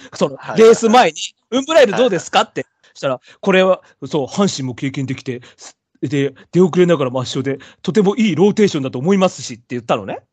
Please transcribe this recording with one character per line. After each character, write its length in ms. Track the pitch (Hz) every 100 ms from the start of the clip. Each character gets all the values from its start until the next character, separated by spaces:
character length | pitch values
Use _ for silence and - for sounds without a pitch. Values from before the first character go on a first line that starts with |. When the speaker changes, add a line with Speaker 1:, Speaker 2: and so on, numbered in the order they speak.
| -
Speaker 1:
そ 140 | - 170
の、 80 | 135
Speaker 2:
は 180 | -
い。 40 | 170
Speaker 1:
レ 120 | 226
ー 40 |
ス 140 | 226 226
前 220 | 240 196
に、 60 | - - _ -
「ウ 100 | 247
ン 40 |
ブ 100 | 269
ラ 80 | 320
イ 40 | 247
ル 100 | 196
ど 100 | 247
う 40 |
で 80 | 175
す 100 | -
か？」 120 | 196
っ 100 | 226
て。 100 | -
Speaker 2:
は 60 | 131
い。 40 | _ _
Speaker 1:
し 60 | -
た 80 | 147
ら、 120 | 127 _ -
「こ 120 | -
れ 120 | 185
は、 180 | 185 180 _ - 135
そ 180 | 160
う、 20 | 127
阪 280 | - 202
神 120 | - 131
も 80 |
経 160 | 117 139
験 160 | 139 131
で 80 |
き 100 | 131
て、 160 | - 123 - _
す-、 200 | - _ _ -
で、 340 | 139 139 139 131 -
出 80 | 170
遅 160 | 180 160
れ 100 | 175
な 100 | 165
が 100 | 131
ら 40 |
も 100 | 127
圧 160 | 120 147
勝 60 |
で、 160 | 135 135 - _
と 100 | -
て 100 | 175
も 140 | 196 208
い 160 | 220
い 40 | 147
ロ 140 | 202
ー 20 |
テ 120 | 202
ー 40 | 202
シ 80 | 160
ョ 40 |
ン 20 |
だ 80 | 131
と 80 | 123
思 160 | 151
い 40 | 196
ま 100 | 185
す 140 | -
し」 120 | 127
っ 40 | 113
て 60 | -
言 100 | 120
っ 20 |
た 140 | 113 139
の 100 | 98
ね。 140 | 494 _